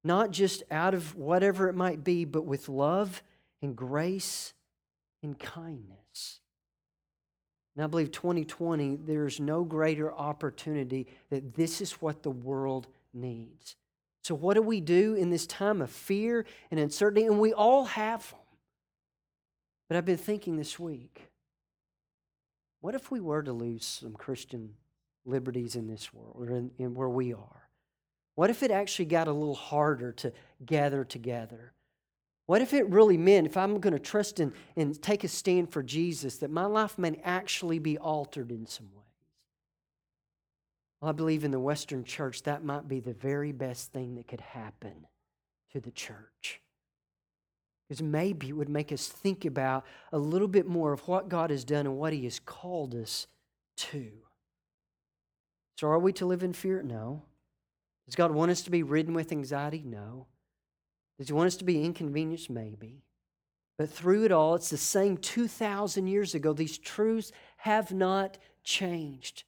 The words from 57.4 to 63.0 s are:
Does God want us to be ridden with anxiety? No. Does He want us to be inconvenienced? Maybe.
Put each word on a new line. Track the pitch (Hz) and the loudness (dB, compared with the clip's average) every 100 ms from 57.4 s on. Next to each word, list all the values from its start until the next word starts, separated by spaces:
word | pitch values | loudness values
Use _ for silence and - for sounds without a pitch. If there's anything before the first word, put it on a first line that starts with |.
| _ _ _ _ _ _ | _ _ _ _ _ _
Does | - | -8
God | - 170 | 2 2
want | 151 170 | 4 2
us | 175 | 0
to | 170 | 0
be | 175 | -2
ridden | 143 151 160 | 2 0 0
with | 165 160 | -2 -2
anxiety? | 151 131 143 147 160 | -6 -4 -4 -4 -6
No. | 139 107 104 127 131 _ _ _ _ _ _ _ _ - | -10 -12 -12 -16 -20 _ _ _ _ _ _ _ _ -16
Does | 135 | -2
He | |
want | 147 180 | 2 2
us | 180 | 2
to | |
be | 185 165 | 0 2
inconvenienced? | 165 170 156 143 160 165 165 | 0 -2 -4 -2 -4 -6 -6
Maybe. | 117 110 104 113 135 | -8 -8 -12 -18 -20